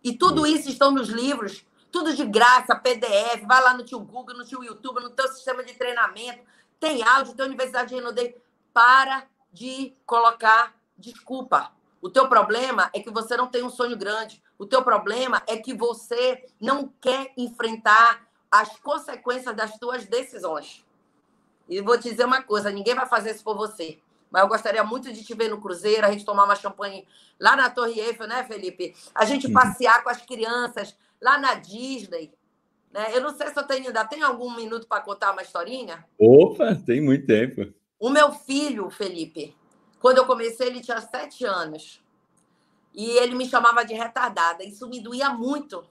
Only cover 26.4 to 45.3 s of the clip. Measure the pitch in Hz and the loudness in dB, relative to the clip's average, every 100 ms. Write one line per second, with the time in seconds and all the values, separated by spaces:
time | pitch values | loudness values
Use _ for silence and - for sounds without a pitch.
26.4 | 202 196 202 196 202 190 - _ _ _ | 4 2 -2 -8 -12 -12 -20 _ _ _
27.4 | 202 269 247 247 233 226 226 226 220 247 | 4 4 2 0 -4 -4 -6 -6 -8 -8
28.4 | 247 208 185 - 175 - - - 214 277 | -8 -10 -12 -10 -12 -12 -10 0 0 0
29.4 | 254 240 233 180 240 233 247 233 - 240 | 2 4 4 2 4 4 2 -8 -10 -8
30.4 | 220 240 240 233 196 _ _ _ 240 285 | -4 -4 -4 -8 -12 _ _ _ 0 2
31.4 | 269 233 160 214 254 262 - 170 160 _ | 0 -4 -10 -12 -10 -10 -10 -12 -12 _
32.4 | _ _ _ _ _ 196 220 247 294 285 | _ _ _ _ _ -8 -2 -2 -2 -6
33.4 | 294 285 285 262 254 220 220 302 294 240 | -6 -6 -4 -6 -4 -4 -4 -2 -2 -2
34.4 | 247 233 220 233 226 208 202 196 202 190 | -8 -10 -10 -10 -6 -6 -6 -4 -2 -2
35.4 | 180 175 180 262 214 165 _ _ 107 139 | -8 -8 -8 -10 -12 -16 _ _ 10 10
36.4 | 190 - 226 160 - 123 147 139 135 107 | 10 2 -2 0 0 0 2 0 2 2
37.4 | 131 - 98 _ _ _ 226 294 294 285 | 2 -6 -12 _ _ _ 0 4 4 2
38.4 | - 277 294 220 180 - 196 175 160 165 | -6 -4 -4 -6 -8 -8 -8 -8 -10 -12
39.4 | 151 _ _ _ _ _ 247 262 254 240 | -16 _ _ _ _ _ 4 4 4 0
40.4 | 226 226 247 247 240 226 214 254 294 - | -2 -4 -6 -6 -8 -8 -8 -12 -12 -8
41.4 | 233 185 156 156 - - _ _ _ _ | -6 -4 -6 -12 -18 -20 _ _ _ _
42.4 | _ _ _ _ _ - 226 240 247 247 | _ _ _ _ _ -10 0 2 2 -2
43.4 | 254 254 233 233 220 220 233 262 247 190 | 0 4 4 4 -2 -6 -8 -4 -4 0
44.4 | 170 175 196 202 247 247 220 247 277 | -2 -2 -14 -16 -16 -14 -12 -4 -4